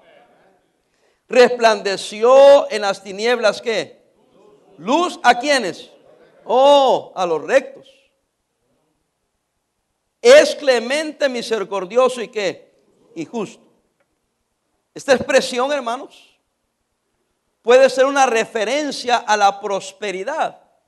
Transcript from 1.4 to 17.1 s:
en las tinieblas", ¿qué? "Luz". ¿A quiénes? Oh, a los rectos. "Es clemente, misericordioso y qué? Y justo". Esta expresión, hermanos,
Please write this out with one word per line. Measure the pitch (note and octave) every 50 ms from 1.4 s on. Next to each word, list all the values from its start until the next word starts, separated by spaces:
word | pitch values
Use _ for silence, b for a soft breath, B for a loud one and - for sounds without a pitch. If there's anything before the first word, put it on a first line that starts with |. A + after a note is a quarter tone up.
| B3 A#3 B3 A#3+ A3+ A3+ G#3+ G3+ F#3+ G3 F#3+ F#3+ - - G#3+ G#3+ A3 B3 C4 C4+ C#4 C#4 C#4 C#4+ - -
en | G3+ G#3+
las | G#3 G3 F#3+ - -
tinieblas", | G#3 F#3 G3 A3 A#3+ B3 A#3+ A3+ G3+ G3 -
¿qué? | - A#3+ A3 F#3 C#3+ - - _ _ _ _ _ _ _ _ _ _ _ _ _ _ _ _
"Luz". | - D#3+ G#3 C#4 E4 F4+ E4+ - - -
¿A | B3 A#3+ A#3+
quiénes? | B3+ D4 C#4+ C4 A3 F3 D3 - - - _ _ _ _ _ _ _ _ _ _ _
Oh, | - A3 B3+ C4+ C#4+ C#4+ C#4+ C4+ B3 F#3+ D#3 D#3 - -
a | F3+ F#3
los | F3 D#3+ D3+ C#3+
rectos. | D#3+ A#3 C4+ - - - - - _ _ _ _ _ _ _ _ _ _ _ _ _ _ _ _ _ _ _ _ _ _ _ _ _ _ _ _ _ _ _ _ _ _ _ _ _ _ _ _ _ _ _ _ _ _ _
"Es | - A#3+ C4+ D4+ D#4+ D4 -
clemente, | - D4 C4 B3+ A#3 A3+ A#3+ C#4 D4+ D#4+ D#4 - - D4 C4+
misericordioso | B3 A#3+ - - A3+ A3 G3 - G#3 G3 F#3 F3 A3 B3 C4 B3 B3+ A#3+
y | G#3 -
qué? | - G#3+ G3+ E3+ C3+ - _ _ _ _ _ _ _ _ _ _ _
Y | E3+ D3+
justo". | - - A#3 F#3+ - - _ _ _ _ _ _ _ _ _ _ _ _ _ _ _ _ _ _ _ _ _ _ _ _ _ _ _ _
Esta | D3+ - - B3+
expresión, | - - - C#4 C4 - - C4 A#3+ B3+ C#4
hermanos, | D4 C#4 B3 A#3 A#3+ C4 G4 - _ - _ _ _ _ _ _ _ _ _ _ _ _ _ _ _ _ _ _